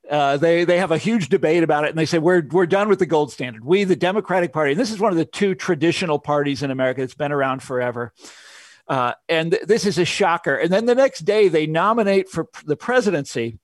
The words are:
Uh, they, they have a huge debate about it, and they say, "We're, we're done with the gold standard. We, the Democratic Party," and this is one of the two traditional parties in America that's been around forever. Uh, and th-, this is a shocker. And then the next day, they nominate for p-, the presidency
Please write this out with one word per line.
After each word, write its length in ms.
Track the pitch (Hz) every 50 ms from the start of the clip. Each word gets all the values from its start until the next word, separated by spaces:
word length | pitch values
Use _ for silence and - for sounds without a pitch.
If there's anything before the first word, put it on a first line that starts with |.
| _ -
Uh, 280 | 147 151 143 139 139
they, 260 | 143 160 165 170 170 175
they 160 | 170 175 175
have 100 | 190 -
a 80 | 165
huge 320 | 156 - 196 226 226 160 123
debate 320 | 190 185 170 156 165 175
about 240 | 165 151 156 147 151
it, 40 | 143
and 80 | 151 160
they 80 | 160
say, 100 | - 175
"We're, 240 | 165 156 175 185 175 156 120
we're 160 | 151 185 185
done 240 | 160 190 196 208 214
with 80 | 196
the 80 | 190 185
gold 260 | 135 165 151 147 -
standard. 320 | - - 131 123 113 110 113
We, 200 | 135 180 202 202
the 120 | 185 180
Democratic 560 | - 175 180 190 214 185 - 180 190 175 165
Party," 200 | - 156 156 139
and 80 | 143 180
this 100 | 254 214
is 100 | 220 185
one 120 | 208 220
of 80 | 180 165
the 60 | 151
two 280 | - - - 202 196 185
traditional 640 | - - - 180 135 151 170 - - 190 165 151
parties 460 | 143 - - 147 147 143 143 139 - 147
in 80 | 135
America 300 | 131 131 131 127 127 135
that's 120 | 131 123 -
been 180 | - 151 143
around 300 | 147 143 135 135 131 131
forever. 500 | - - 131 123 123 123 117 120 120 113 _ _ - - - - - - - - - - - _ _
Uh, 260 | - 147 131 123 123 113 _ _
and 240 | - 165 160 165 170
th-, 160 | 180 165 -
this 180 | 160 214 226 180
is 140 | 208 175 165
a 60 | 175
shocker. 500 | - - - 196 170 170 165 - 156 139
And 180 | 110 147 170 185
then 140 | 208 226
the 80 | 240 240
next 240 | 254 269 262 269 -
day, 280 | 160 180 202 220 208
they 200 | 185 156 160 156
nominate 600 | 151 156 165 180 208 226 240 214 196 196 196 190
for 180 | - - 165 151
p-, 200 | _ - - -
the 100 | 151 147
presidency 840 | - - - 247 254 208 208 175 151 143 - - 127 113 117 113 -